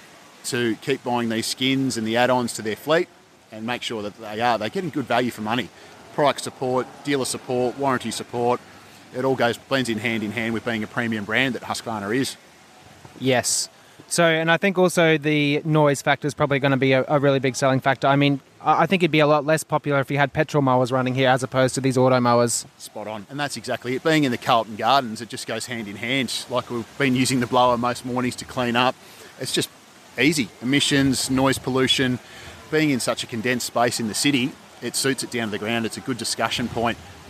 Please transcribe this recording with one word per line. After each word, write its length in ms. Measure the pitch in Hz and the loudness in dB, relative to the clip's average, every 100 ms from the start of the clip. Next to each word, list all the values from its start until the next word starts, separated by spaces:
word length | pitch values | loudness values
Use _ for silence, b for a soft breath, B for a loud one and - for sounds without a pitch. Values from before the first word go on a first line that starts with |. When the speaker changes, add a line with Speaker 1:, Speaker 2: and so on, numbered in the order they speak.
| B B - - | B B -20 -14
Speaker 1:
to 320 | - 123 120 104 | -6 -2 -2 -2
keep 260 | - 135 | -4 -4
buying 260 | 127 120 117 | -2 -2 -2
these 180 | 113 - | -2 -4
skins 500 | - 131 135 135 117 | -2 0 0 0 -2
and 100 | 110 | 0
the 100 | 117 | 2
add-ons 360 | 123 127 120 | 4 2 0
to 80 | - | -6
their 140 | 110 101 | -6 -6
fleet 320 | 143 165 180 _ _ _ - | 0 0 0 _ _ _ -20
and 160 | 110 113 | -12 -8
make 160 | 120 | -6
sure 200 | - 117 | -6 -8
that 160 | 104 98 | -8 -10
they 200 | 107 107 | -12 -2
are, 180 | 120 110 | 0 0
they're 100 | 107 | -2
getting 220 | 196 175 | -4 -6
good 160 | 151 120 | -6 0
value 240 | 120 123 | 0 0
for 120 | - | -4
money. 260 | 107 120 90 - B B - | -4 -4 -4 -12 B B -10
Product 260 | - 143 127 | 0 0 0
support, 460 | 127 - 127 127 117 - | -6 -6 -2 -2 -4 -8
dealer 200 | - 139 | -4 -2
support, 540 | 123 117 - 123 123 117 | -2 -6 -4 -2 -2 -2
warranty 320 | 139 123 117 | -2 0 -2
support, 500 | - 107 120 120 120 - B B B B 127 | -8 -8 -2 0 0 -4 B B B B -4
it 80 | |
all 100 | 131 | -2
goes, 240 | 127 127 110 | 2 0 0
blends 300 | - 135 117 | -4 -2 0
in 100 | 107 | -2
hand 240 | 117 113 | -2 -2
in 100 | 104 | -4
hand 220 | 110 113 | -4 -4
with 100 | 113 | -4
being 180 | 120 110 | -4 -6
a 40 | 104 | -4
premium 380 | - 117 110 | -4 -2 -4
brand 300 | 101 110 135 | -2 0 0
that 80 | 107 | -4
Husqvarna 540 | - 107 120 110 101 127 | -8 -8 -6 -6 -2 -2
is. 200 | 127 - - - - - - - - - | -2 -8 -20 -20 -20 -20 -20 -20 -20 -6
Speaker 2:
Yes. 500 | 127 123 - - - _ B B - | 0 0 0 -4 -6 _ B B -6
So, 160 | - | 2
and 260 | 165 160 160 | 2 2 2
I 60 | 165 | 2
think 220 | 202 165 | 2 2
also 400 | 165 - 160 160 | 2 4 4 4
the 440 | 147 151 147 147 | 2 2 2 0
noise 360 | 160 156 147 139 | 2 4 4 2
factor 260 | - 139 151 | 0 0 -2
is 80 | |
probably 240 | - 147 139 | 0 0 2
gonna 180 | 139 131 | 2 4
be 160 | 135 | 4
a, 120 | 131 127 | 4 4
a 100 | 151 | 2
really 200 | 139 135 | 4 2
big 180 | 131 120 | 0 0
selling 240 | 135 131 | 2 2
factor. 260 | 139 131 139 | 0 0 2
I 100 | 139 | 4
mean, 240 | 143 139 - - | 4 0 -6 -6
I, 220 | 147 147 | 0 2
I 40 | 165 | 4
think 160 | 196 | 2
it'd 80 | 170 | 2
be 100 | 156 | 4
a 60 | 147 | 4
lot 180 | 151 | 4
less 200 | 143 156 | 2 -2
popular 360 | - 151 151 143 | 0 -2 0 -2
if 100 | 131 | 0
you 60 | 143 | 0
had 160 | 139 | 0
petrol 300 | 156 156 151 | 0 0 2
mowers 280 | 135 127 123 | 4 4 2
running 220 | 131 127 | 0 0
here 140 | 127 131 | 2 4
as 140 | 127 | 2
opposed 320 | 127 131 131 | 2 2 2
to 60 | 139 | 2
these 180 | 135 127 | 0 4
auto 220 | 131 127 | 4 4
mowers. 460 | 123 120 120 - - - | 4 4 2 0 -8 -18
Speaker 1:
Spot 280 | - 110 104 | -16 -12 -10
on. 200 | 107 98 | -12 -12
And 80 | 143 | -8
that's 180 | 143 120 | -8 -8
exactly 380 | 113 117 120 127 | -6 -6 -4 -2
it. 60 | |
Being 220 | 165 156 | 2 4
in 80 | 139 | 2
the 60 | 120 | 0
Carlton 380 | - 120 110 107 | 2 2 2 -2
Gardens, 440 | 113 139 120 110 | 2 4 2 -8
it 80 | 101 | -10
just 180 | 123 - | -12 -8
goes 200 | 113 - | -8 -6
hand 220 | 117 101 | -8 -8
in 80 | 104 | -8
hand. 480 | 117 135 117 - - | -4 -2 -2 -6 -4
Like, 200 | 127 - | -4 -4
we've 280 | 120 104 - | -8 -8 -2
been 160 | 139 | 0
using 260 | 127 127 131 | 2 2 0
the 60 | 120 | 2
blower 300 | 127 123 117 | 4 4 2
most 280 | 123 117 | -2 -4
mornings 320 | 127 123 123 - | -6 -4 -4 -6
to 80 | |
clean 320 | - - 123 120 | -10 -4 0 2
up. 180 | 127 - B B B B | 2 0 B B B B
It's 120 | 131 | -6
just 180 | - - - - - - - | -4 -4 -8 -20 -20 -12 0
easy. 300 | 139 151 101 - | 2 2 -4 -6
Emissions, 680 | 120 143 - 143 135 123 - | -2 0 2 2 2 0 0
noise 280 | 131 135 123 | 0 2 0
pollution, 600 | - 127 131 - 131 123 B B B B - | -2 0 0 2 0 -2 B B B B -4
being 200 | 156 151 | 0 2
in 100 | 127 | 0
such 220 | - 117 | -2 -4
a 40 | - | -4
condensed 400 | 117 117 127 - | -4 -2 -2 -2
space 340 | 120 120 - | 0 0 0
in 80 | 113 | -4
the 60 | |
city, 380 | 95 143 139 127 - - - | 0 2 2 0 -6 -20 -12
it 160 | 120 - | -8 -4
suits 260 | 139 135 | -2 -2
it 80 | - | -4
down 180 | 120 113 | -4 -4
to 40 | |
the 60 | 101 | -4
ground. 280 | 107 117 110 | -2 -2 -4
It's 120 | - | -6
a 20 | |
good 180 | 117 120 | -6 -6
discussion 500 | 110 - 113 - 117 | -4 -2 -2 -2 -4
point. 300 | 120 117 104 B B | -2 -2 -4 B B